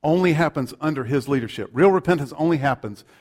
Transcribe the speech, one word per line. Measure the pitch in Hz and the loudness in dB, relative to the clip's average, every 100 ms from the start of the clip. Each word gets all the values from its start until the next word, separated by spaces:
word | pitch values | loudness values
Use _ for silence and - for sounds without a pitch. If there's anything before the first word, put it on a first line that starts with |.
only | 151 175 185 | 0 2 4
happens | 156 160 151 123 - | 2 0 -2 -6 -4
under | 151 135 | -4 -4
his | 117 139 120 | -2 -2 0
leadership. | 135 113 - 98 | -2 -2 -8 -6
Real | 123 196 | 2 4
repentance | 190 - 175 135 147 | 4 2 0 -2 -2
only | 165 156 | 0 0
happens | 139 123 104 101 - _ | 0 -2 -6 -12 -18 _